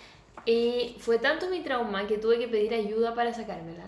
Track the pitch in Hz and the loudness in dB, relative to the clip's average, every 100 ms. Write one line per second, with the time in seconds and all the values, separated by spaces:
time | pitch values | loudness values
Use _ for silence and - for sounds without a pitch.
0 | - - - - - 233 233 247 240 - | -20 -20 -20 -4 2 4 4 0 -2 -4
1 | 226 233 269 320 370 359 294 247 220 196 | 0 2 2 0 -2 -2 -2 -2 -2 -2
2 | 208 214 220 233 240 214 214 233 208 220 | -2 0 2 2 2 2 2 0 0 0
3 | 233 233 240 226 214 170 165 170 | 0 0 -2 -2 -8 -10 -10 -12